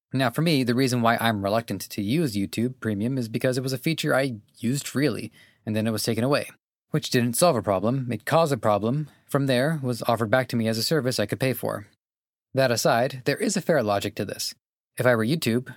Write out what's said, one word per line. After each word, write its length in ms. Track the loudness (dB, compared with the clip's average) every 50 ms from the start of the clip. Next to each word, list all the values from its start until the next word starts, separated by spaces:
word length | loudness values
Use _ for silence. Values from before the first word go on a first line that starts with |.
| _ _ -2
Now, 160 | 0 0 0
for 120 | 0 0
me, 220 | 2 2 2 2 2
the 100 | 2 2
reason 280 | 2 2 0 2 2
why 160 | 2 2 2 2
I'm 240 | 2 0 0 0 0
reluctant 380 | 0 0 0 -2 -2 -6 -8
to 200 | -8 -8 -6 -4
use 320 | -2 0 0 0 0 0 -2
YouTube 420 | -2 -4 -4 -2 -2 -2 -2 -4 -4
Premium 380 | -4 -4 -2 -2 -2 -2 -2
is 100 | -4 -4
because 300 | -4 -4 -2 0 0 0
it 60 | -2 -2
was 100 | -4 -4
a 40 |
feature 380 | -4 -2 -4 -2 -2 -2 0 0
I 220 | 0 0 -2 -4 -8 -12 _ _
used 300 | -6 -4 -2 -2 -2 -4
freely, 460 | -4 -2 0 0 0 0 -2 -8 -10 -14 -18 -20 _ _ _ _
and 100 | -4 -2
then 100 | 0 0
it 60 | 0
was 120 | -2 -2 -2
taken 200 | -2 0 0 0
away, 260 | 2 0 0 -2 -4 -12 _ _ _ _ _ _ _
which 180 | -4 -4 -2 0
didn't 260 | 2 2 2 2 2
solve 220 | 2 4 4 4
a 40 | 2
problem. 480 | 2 0 0 0 0 0 0 -2 -2 -4
It 140 | -6 -6 -2
caused 300 | 0 2 2 4 2 0
a 40 |
problem. 520 | 0 0 2 2 2 0 0 -2 -2 -4 -6 -12 _ _ -4
From 180 | -2 0 0
there, 320 | 2 2 2 2 0 -2 -2
was 220 | -2 -4 -4 -2 0 0
offered 200 | 0 0 2 2
back 200 | 2 2 2 0
to 80 | 0
me 100 | 0 0
as 100 | 0 0
a 60 | -2 -2
service 340 | 0 0 0 0 0 0
I 80 | -2 -2
could 140 | -2 -2 -2
pay 140 | -2 -2 -2
for. 340 | -2 -4 -6 -6 -6 -8 -12 _ _ _ _ _ _ _ _ _ _ _ _ 0
That 160 | 2 2 2
aside, 520 | 2 2 2 4 4 4 2 0 -2 -4 -2
there 140 | -2 -2
is 180 | 0 0 -2 -2
a 60 | 0
fair 200 | 0 2 2 2
logic 320 | 2 2 0 0 -2 -4 -4
to 100 | -6 -6
this. 280 | -6 -6 -8 -8 -8 -10 _ _ _ _ _ _ _ _
If 80 | 0 2
I 100 | 4 4
were 100 | 4 2
YouTube, 480 | 0 0 0 0 0 0 0 -2 -4 -10